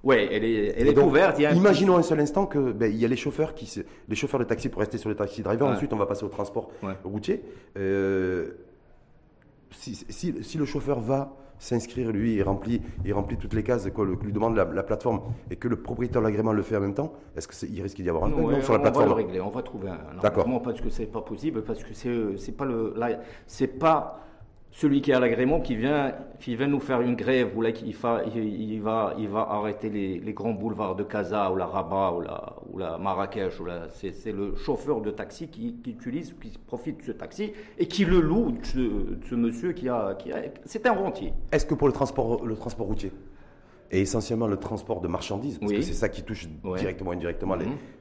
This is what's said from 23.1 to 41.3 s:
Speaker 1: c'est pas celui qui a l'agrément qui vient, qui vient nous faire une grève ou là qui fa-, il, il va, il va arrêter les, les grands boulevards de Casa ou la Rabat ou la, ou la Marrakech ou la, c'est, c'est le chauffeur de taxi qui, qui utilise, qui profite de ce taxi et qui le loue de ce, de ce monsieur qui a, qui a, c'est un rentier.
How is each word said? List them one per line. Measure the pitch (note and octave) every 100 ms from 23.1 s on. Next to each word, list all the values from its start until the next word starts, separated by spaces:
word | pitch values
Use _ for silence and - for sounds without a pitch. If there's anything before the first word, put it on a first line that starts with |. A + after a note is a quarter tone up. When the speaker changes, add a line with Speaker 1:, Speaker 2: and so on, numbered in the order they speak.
| - - - -
Speaker 1:
c'est | - C3+
pas | - D#3+ D#3 - - - - - - -
celui | - D3+ C#3
qui | C3+
a | B2+
l'agrément | B2 A2+ B2+ E3
qui | - A2+
vient, | B2+ D3 C3+ - - -
qui | - A#2
vient | C#3
nous | C#3+
faire | - B2+
une | B2 B2
grève | A2 C3 A2+ A2
ou |
là | A2+
qui | A2+ -
fa-, | G#2+ A#2+ A#2 - A2+
il, |
il | G#2+ G2+ A2 A2
va, | G#2+ A2+ G2+ F2
il | G#2+
va | G#2 -
arrêter | G#2 G#2+ G2+ A2
les, | G#2 G2 F2+
les | G#2+
grands | G#2 G2+
boulevards | G#2 G#2+ G2+ G2+ F#2
de |
Casa | G#2 G#2+ G2 G#2 G2
ou | F#2+
la | F2
Rabat | G2 E2+ G2 F#2+
ou | F2
la, | D#2+ - - - -
ou | F#2
la | F2 E2
Marrakech | F#2+ F#2 G2 G#2+ F#2+ -
ou |
la, | F2 F2 E2
c'est, | - F#2+
c'est | - A2+
le | G2 G2+ G#2
chauffeur | - B2+ C#3 B2+
de | G#2+
taxi | G2+ - - E3
qui, | - A#2 A#2
qui | B2+
utilise, | G#2+ - C#3 E3 -
qui | - - -
profite | - D#3+ -
de |
ce | -
taxi | - - - G#3 - - -
et | F3
qui | -
le | F3+ F3
loue | D#3 F#3+ A#3
de | A#2 -
ce, | C3
de | B2 G#2 F#2 F2+ -
ce | A#2+
monsieur | A#2 A#2 F3+
qui | E3+ B2+
a, | A#2+ G2+ F#2+
qui | -
a, | - - - -
c'est | A3 B3
un |
rentier. | G#3 G3 - F#2+